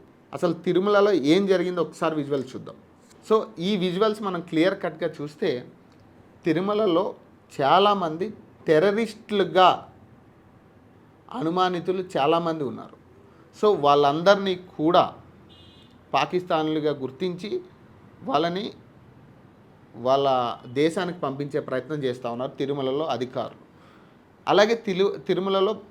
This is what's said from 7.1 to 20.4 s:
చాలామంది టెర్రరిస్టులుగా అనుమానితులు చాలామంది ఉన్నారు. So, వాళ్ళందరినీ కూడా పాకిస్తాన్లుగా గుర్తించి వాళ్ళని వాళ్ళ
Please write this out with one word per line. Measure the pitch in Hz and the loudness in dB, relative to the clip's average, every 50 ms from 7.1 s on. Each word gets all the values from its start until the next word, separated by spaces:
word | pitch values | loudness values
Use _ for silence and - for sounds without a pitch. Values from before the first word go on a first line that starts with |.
| - - - - - _ _ _ - - | -6 -12 -20 -20 -20 _ _ _ -6 -2
చాలామంది | 143 135 156 185 196 208 208 196 180 160 156 165 190 214 214 - - - - _ - - | 2 4 4 6 6 4 2 2 -2 -4 -4 -6 -8 -8 -8 -14 -20 -20 -20 _ 0 4
టెర్రరిస్టులుగా | 160 156 170 202 196 214 233 220 - - - - 208 202 190 170 156 185 185 170 - - - - - - - - - - - - - _ _ - _ - _ _ _ - _ _ _ - - _ _ _ _ - | 4 6 6 4 2 0 -2 -4 -6 -16 -10 -4 0 0 0 2 4 6 6 6 6 4 -4 -14 -20 -20 -20 -20 -20 -20 -20 -20 -20 _ _ -20 _ -20 _ _ _ -20 _ _ _ -20 -20 _ _ _ _ -14
అనుమానితులు | - 247 151 160 170 180 185 180 180 175 156 180 185 190 185 180 - 160 | -10 -6 -4 -2 0 2 0 0 0 -4 -4 -4 -4 -4 -6 -4 -2 0
చాలామంది | 135 147 165 170 170 165 160 160 147 | 2 2 2 2 0 -2 -4 -4 -4
ఉన్నారు. | 120 110 110 - - - - - - - - - - - - - _ _ - | -6 -8 -10 -14 -18 -20 -20 -20 -20 -20 -20 -20 -20 -20 -20 -20 _ _ 0
So, | - 214 202 165 | 2 2 2 4
వాళ్ళందరినీ | 143 143 143 143 147 143 143 160 170 190 202 196 196 190 185 | 4 4 6 6 6 4 2 2 4 4 4 4 4 -4 -4
కూడా | 175 - - - - 151 160 180 180 131 90 - - - - - - - - - - - - - - - - - - - - - | -6 -8 -18 -8 -2 0 4 4 4 4 4 -2 -12 -20 -20 -20 -20 -20 -20 -20 -20 -20 -20 -20 -20 -20 -20 -20 -20 -16 -4 -2
పాకిస్తాన్లుగా | 139 147 147 - 180 180 180 180 160 156 156 156 156 147 151 | -2 -2 0 -2 -6 -4 -2 -2 -2 0 0 -2 -2 -2 -2
గుర్తించి | 147 135 131 123 127 - 185 180 175 - - 208 359 370 - - - - - - - - - - - - - | -4 -4 -8 -10 -8 -8 -8 -8 -8 -8 -8 -8 -8 -8 -8 -12 -20 -20 -20 -20 -20 -20 -20 -20 -20 -16 -10
వాళ్ళని | 220 269 147 165 170 170 190 220 240 - - - - - - - - - - - - - - - - - - - - - - - - - | -2 0 0 0 0 -2 -4 -8 -8 -12 -16 -20 -20 -20 -20 -20 -20 -20 -20 -20 -20 -20 -20 -20 -20 -20 -20 -20 -20 -20 -20 -20 -20 -18
వాళ్ళ | - 117 123 131 143 139 139 131 127 | -6 0 0 2 2 2 2 0 0